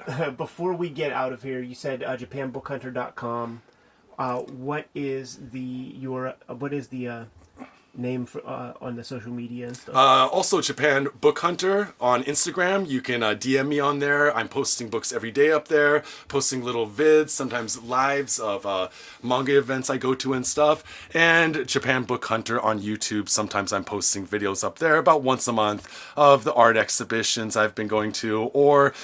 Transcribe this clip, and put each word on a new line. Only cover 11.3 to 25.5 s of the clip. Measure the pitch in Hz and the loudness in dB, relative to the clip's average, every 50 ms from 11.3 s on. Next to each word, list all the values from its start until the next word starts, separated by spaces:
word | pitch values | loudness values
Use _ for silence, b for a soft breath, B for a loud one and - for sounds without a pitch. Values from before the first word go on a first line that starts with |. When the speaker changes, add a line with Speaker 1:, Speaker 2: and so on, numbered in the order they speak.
| 147 - | 4 4
Speaker 2:
Hunter | - 175 180 - 180 185 196 196 202 175 - _ | 0 -2 -2 0 0 0 2 0 0 -2 -6 _
on | 120 123 123 120 131 | 2 4 4 4 2
Instagram. | 139 147 - - 170 143 180 180 180 196 202 196 160 | 0 0 0 0 0 0 0 0 2 2 0 0 -2
You | 135 123 | -2 -2
can, | 131 - 123 120 113 | -2 -2 -2 0 0
uh, | 107 104 | 0 0
D | 104 - 131 131 135 | 0 0 2 2 2
M | 135 143 | 2 2
me | 147 147 | 0 2
on | 143 143 143 143 | 2 2 2 2
there. | 143 143 143 143 147 147 - | 0 2 4 4 4 4 2
I'm | 113 113 - | 0 -2 -2
posting | - 139 139 - - - 123 110 | -4 -2 -2 -2 -2 -2 -4 -4
books | 107 113 - - 127 | -4 -4 -4 -4 -4
every | 117 107 113 107 | -4 -6 -2 2
day | 139 143 156 | 4 6 6
up | 160 151 151 - | 6 2 2 2
there, | 160 147 147 147 147 151 147 B B B B - | 2 4 6 6 4 2 0 B B B B -4
posting | - 139 135 - 135 131 120 | -2 0 0 0 -2 -2 -4
little | 123 120 117 113 | -4 -2 -2 -4
vids, | 107 104 113 151 156 156 156 156 147 | -4 0 2 4 6 6 6 4 2
sometimes | - - 139 123 110 123 117 113 - 120 113 | 0 -2 -2 -2 -4 -4 -4 -4 -6 -8 -6
lives | 117 127 127 131 139 143 143 143 131 - - | -2 0 0 2 2 0 -2 -2 -2 -4 -2
of, | 117 107 101 98 - | -2 -4 -4 -4 -4
uh, | 101 98 92 92 90 B B B B B B - | -4 -2 -2 -4 -4 B B B B B B -2
manga | 120 127 131 135 131 143 139 | 0 0 0 2 4 4 4
events | 127 120 135 131 127 - | 4 2 -2 -4 -2 -2
I | 135 | -2
go | 131 127 131 131 | -2 0 -2 -2
to | 131 - 131 135 | -2 -2 -2 -2
and | 127 123 | 0 0
stuff. | - - 147 147 151 156 151 - - - - - - - | -2 2 4 4 4 4 2 -2 -10 -18 -20 -16 -4 2
And | 165 165 165 165 170 165 165 156 156 127 | 4 4 6 6 6 4 2 0 -2 -4
Japan | - - 135 - 123 131 127 123 | -2 -2 0 0 0 0 0 0
Book | 107 123 117 - | -2 -4 -4 -2
Hunter | - 113 113 107 - 113 120 | -2 -2 -2 -2 -2 -4 0
on | 104 107 110 104 | 0 0 -2 -2
YouTube. | 98 104 107 104 - - 107 104 98 - | -4 -6 -6 -4 -4 -4 -2 -4 -2 0
Sometimes | - - 107 98 - 104 98 92 104 | 0 0 0 -2 -2 -4 -2 -2 -2
I'm | 98 90 | -4 -4
posting | - 107 101 90 - - 101 95 | -4 -6 -2 -2 -2 -2 -2 -4
videos | 87 104 104 101 98 95 - - | -4 -4 -2 -2 -2 -2 -2 -4
up | 98 - - | -6 -4 -2
there | 160 165 151 | 2 2 4
about | 160 - 175 160 151 131 | 4 6 6 4 4 4
once | 131 131 123 - | 2 0 0 0
a | - | -2